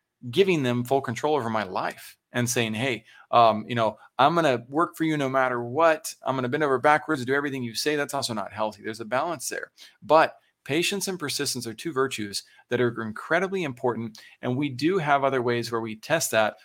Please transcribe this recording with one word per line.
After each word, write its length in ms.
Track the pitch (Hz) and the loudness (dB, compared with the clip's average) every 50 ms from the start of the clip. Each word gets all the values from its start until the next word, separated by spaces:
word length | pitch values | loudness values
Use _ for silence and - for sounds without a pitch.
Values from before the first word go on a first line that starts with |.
| _ _ _ _ - 120 | _ _ _ _ -12 -2
giving 320 | 120 165 202 190 180 156 | 2 2 4 4 4 2
them 220 | 131 123 120 123 120 | 2 2 0 0 0
full 160 | 123 135 139 | 2 0 0
control 360 | 131 - 120 - - 151 156 | 0 -2 -4 -2 0 0 0
over 140 | 139 113 113 | 0 0 0
my 140 | 110 110 101 | -2 -2 -2
life 520 | 90 95 110 156 180 - - - - - _ _ _ | -2 -4 -4 -4 -6 -6 -10 -14 -20 -20 _ _ _
and 160 | - 123 123 123 | -2 -2 -2 0
saying, 260 | - 127 117 110 110 | 0 0 0 0 -2
"Hey, 300 | 107 127 139 117 107 - _ - - - - | -2 -2 -4 -4 -6 -8 _ -20 -20 -4 2
um, 340 | - 117 117 113 107 107 110 - | 6 6 8 6 6 2 -2 -4
you 60 | 123 | -2
know, 240 | 117 113 107 110 - - - _ - | 0 0 0 -2 -6 -14 -6 _ 2
I'm 160 | 127 151 165 | 2 4 4
gonna 300 | 170 160 147 127 117 120 123 | 4 2 2 2 0 -2 -4
work 280 | 139 156 170 165 - | -2 -2 -2 -2 -2
for 80 | - 165 | -2 -2
you 120 | 160 156 | 0 0
no 120 | 147 139 131 | 0 0 0
matter 340 | 131 135 131 127 123 120 | 0 0 0 0 0 -2
what. 520 | 120 120 123 151 165 165 156 156 - - - - | -4 -4 0 4 4 4 4 2 -2 -10 -12 -6
I'm 120 | - - 131 | -4 -2 -2
gonna 120 | 135 127 123 | -2 -2 -2
bend 160 | 135 147 156 | 0 0 2
over 140 | 139 131 127 | 2 2 4
backwards 420 | 120 151 151 151 - - 156 135 | 4 4 4 4 2 0 -2 -2
to 40 | 123 | 0
do 80 | 123 135 | 0 0
everything 280 | 143 143 143 131 135 | 0 0 -2 -4 -6
you 120 | 120 117 110 | -6 -6 -4
say." 220 | 107 - 151 151 | -4 -2 0 0
That's 180 | 147 143 131 - | 0 -2 -2 -4
also 200 | 139 127 123 113 | -4 -4 -4 -4
not 180 | 104 98 95 | -6 -6 -6
healthy. 300 | 98 107 107 107 104 101 | -4 -4 -4 -4 -4 -8
There's 180 | 104 110 110 107 | -10 -10 -8 -8
a 40 | 113 | -6
balance 440 | 107 123 131 151 175 165 147 - - | -4 -2 -2 -2 -2 -6 -8 -8 -8
there. 220 | 101 - - - _ - - - _ _ | -8 -8 -10 -12 _ -20 -20 -20 _ _
But 340 | - 107 147 160 147 123 - - _ _ _ _ - | 2 6 6 6 6 6 2 -6 _ _ _ _ -6
patience 440 | - 139 165 175 - 202 196 180 196 | -2 0 0 0 0 -2 -2 -4 -4
and 100 | 185 175 | -6 -6
persistence 480 | 147 139 127 - 143 123 - 123 120 | -6 -4 -4 -4 -4 -4 -4 -6 -8
are 60 | 117 | -10
two 200 | 110 - - 170 | -10 -8 -8 -4
virtues 500 | 139 131 135 131 - - 104 101 98 - - _ _ - _ - | -2 0 0 0 -2 -6 -6 -6 -8 -10 -10 _ _ -16 _ -4
that 120 | 123 120 | 0 0
are 220 | 123 120 117 113 | 0 0 0 -4
incredibly 600 | 113 110 107 - - - 156 175 190 185 196 190 | -6 -8 -8 -8 -4 0 0 0 0 0 -2 -4
important, 580 | 175 139 123 - - 123 113 110 113 110 - - - - - _ | -4 -4 -4 -2 -2 -2 -2 -2 -6 -10 -12 -16 -20 -20 -14 _
and 140 | - 123 127 | -4 -4 -2
we 120 | 131 151 143 | -2 -2 -4
do 300 | 127 120 143 170 196 190 | -4 -2 0 0 0 0
have 260 | 151 147 143 139 135 | 2 2 2 2 2
other 160 | 135 131 127 | 2 2 2
ways 320 | 117 120 120 120 117 117 | 0 0 0 0 -2 -2
where 80 | 120 113 | -4 -4
we 160 | 113 113 110 | -4 -6 -8
test 340 | 110 - - 151 165 - - | -8 -4 -2 0 0 0 2
that. 240 | - 110 107 107 - - | 2 2 2 2 0 -6